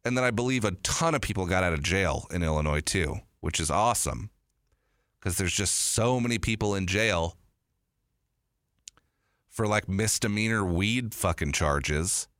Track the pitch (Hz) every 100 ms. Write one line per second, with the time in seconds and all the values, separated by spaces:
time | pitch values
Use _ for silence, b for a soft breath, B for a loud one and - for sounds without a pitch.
0 | 120 127 127 110 123 127 107 90 - -
1 | 165 151 - 98 90 92 92 78 76 95
2 | 87 69 - 87 82 78 76 76 - 98
3 | 76 - - _ 85 82 78 80 113 117
4 | - 60 104 _ _ _ _ _ _ _
5 | _ _ 98 85 90 - 98 - - -
6 | 117 127 120 113 - 110 104 98 92 98
7 | 110 87 82 - _ _ _ _ _ _
8 | _ _ _ _ _ _ _ _ - _
9 | _ _ _ _ _ - 107 104 - 95
10 | 107 - 113 104 110 113 95 85 101 123
11 | 117 - 92 82 76 71 78 71 71 73
12 | 90 - - _